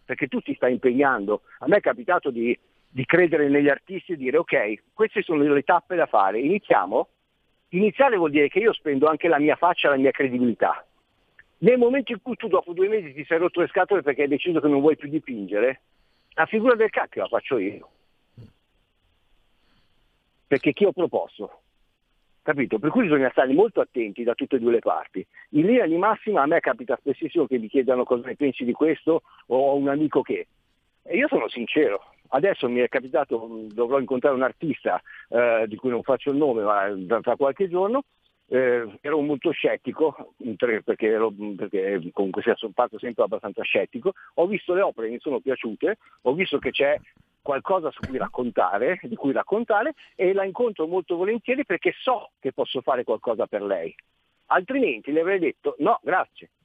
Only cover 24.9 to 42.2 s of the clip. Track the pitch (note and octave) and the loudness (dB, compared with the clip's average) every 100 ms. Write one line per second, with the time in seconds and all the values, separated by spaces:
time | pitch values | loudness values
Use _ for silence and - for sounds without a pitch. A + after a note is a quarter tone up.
24.9 | D#2+ - F#2 - - - D3 F3 B3 F3 | -2 -4 -10 -12 -16 -2 2 4 4 4
25.9 | E3 G3+ G3+ - F#3+ C#3+ E3 - B2+ B2+ | 2 2 0 0 0 4 2 2 -2 -4
26.9 | B2 C#3+ C3+ D#3+ E3+ C3+ B2+ G#2+ C3+ B2 | -4 -4 -4 -4 -2 0 -2 0 0 2
27.9 | B2+ A#2+ B2 B2+ - C#3+ - B2 - D#3 | 0 0 -2 -2 -2 -2 0 -2 0 0
28.9 | D3 - D#3+ - - - B2+ C#3 C#3+ C#3 | 2 0 0 -2 -14 -2 0 2 2 0
29.9 | C#3+ D3+ C#3+ - G2 - _ _ _ _ | 0 0 0 0 -4 -6 _ _ _ _
30.9 | _ - F#3 D4 D#3 A2 - A2 - C3 | _ -6 -2 0 0 -2 -6 -4 0 2
31.9 | G2+ - _ _ C3 F#3+ F3 B2 B2 A#2+ | 0 -8 _ _ 0 0 0 -2 0 0
32.9 | C3+ B2+ D3+ C#3+ A#2 A2+ A2+ A2 G#2+ A#2+ | -2 -2 -2 -2 -4 -6 -12 -10 -4 0
33.9 | C#3 B2+ B2+ D3 B2+ B2+ - E3 A#2+ G#2+ | 0 0 0 0 0 -2 -2 -6 -4 -2
34.9 | F2+ - - - A#2 A#2+ A2+ A2 G#2+ B2+ | -4 -6 -18 -4 0 2 2 0 -4 -4
35.9 | A#2 G2+ C3 - C#3 D3+ A2+ G2+ G2+ G2 | -2 0 -2 0 0 2 2 2 2 0
36.9 | G2 F2+ A2+ B2 A#2 C#3 C3+ F#3+ F3 G3 | -4 -2 -2 0 0 0 0 -2 0 0
37.9 | C4 - _ _ _ _ B2+ B2+ A#2+ A2+ | -2 -6 _ _ _ _ 0 2 0 -4
38.9 | G2 D3 D3+ C#3+ C#3+ F3 D3 C#3 G#2+ - | -10 -4 -2 0 -2 -2 0 0 -2 -4
39.9 | - D#3 - - - B2 A2 A#2+ G#2+ - | -2 -2 -2 -12 -12 -10 -2 0 0 -2
40.9 | G2+ A2 A2 A2 G2+ G#2 G2 G#2 G2+ F#2+ | -2 0 2 0 -4 -10 -8 -6 -4 -2
41.9 | G2 E2+ - | -2 -4 -4